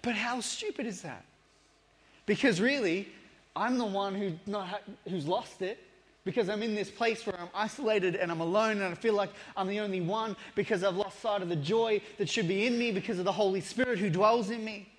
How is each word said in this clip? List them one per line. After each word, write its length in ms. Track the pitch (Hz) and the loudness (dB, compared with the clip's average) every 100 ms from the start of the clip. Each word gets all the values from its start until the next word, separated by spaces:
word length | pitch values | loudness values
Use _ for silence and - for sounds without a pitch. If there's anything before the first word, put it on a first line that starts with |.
But 120 | 240 | -2
how 260 | 214 233 254 | -2 -2 -4
stupid 460 | - - 427 - 240 | -4 -6 -6 -4 -4
is 160 | 185 | -6
that? 220 | 165 113 - _ _ _ _ _ _ _ _ - - | -10 -12 -16 _ _ _ _ _ _ _ _ -12 0
Because 340 | 208 269 175 | 4 4 4
really, 480 | 233 285 202 165 196 - - - _ | 4 4 2 0 -4 -14 -20 -20 _
I'm 240 | - 220 254 | -4 0 0
the 60 | |
one 300 | 220 196 196 | 0 0 -2
who 180 | 190 196 165 - | -2 -2 -4 -6
not 200 | 202 180 | -6 -6
ha-, 140 | 202 - - - | -8 -10 -16 -6
who's 180 | 180 147 | -4 0
lost 360 | 196 233 - | 0 -2 -8
it, 160 | 185 226 - - _ _ | -6 -6 -16 -20 _ _
because 240 | - 247 190 | -4 0 0
I'm 140 | 208 | 0
in 120 | 226 | -2
this 160 | 208 202 | -2 -4
place 340 | - 233 226 | 0 0 0
where 140 | - 180 | -4 -6
I'm 80 | 175 | -8
isolated 600 | 190 214 - 247 214 185 165 | -4 -4 0 2 4 2 0
and 160 | 175 | 0
I'm 80 | 165 | 0
alone 420 | 165 196 220 214 | 2 4 4 2
and 20 | |
I 100 | 190 | -2
feel 200 | 170 233 | 0 2
like 160 | 208 196 - - - | 2 0 -4 -12 -4
I'm 120 | 190 | -2
the 100 | 208 | -2
only 220 | 208 185 | -2 -2
one 340 | 165 214 220 190 - - | 0 -2 -2 -6 -6 -4
because 260 | 202 208 | 0 2
I've 140 | 196 180 | 2 0
lost 240 | 202 - | -2 -2
sight 200 | - 202 | 0 0
of 80 | 175 | 0
the 80 | 165 | -2
joy 440 | 143 220 226 214 - - | 2 2 4 2 -2 -4
that 100 | 196 | -2
should 200 | - 170 | 0 2
be 180 | 190 233 | 2 2
in 100 | 240 | 2
me 140 | 240 | 2
because 300 | 196 - 185 | 0 -2 0
of 40 | |
the 80 | 185 | 0
Holy 280 | 185 202 190 | 2 2 2
Spirit 400 | 151 - 254 220 | -2 0 0 2
who 100 | 202 | 0
dwells 400 | 170 214 233 196 | 4 4 4 0
in 140 | 233 | -4
me. 240 | 220 208 190 | -6 -10 -16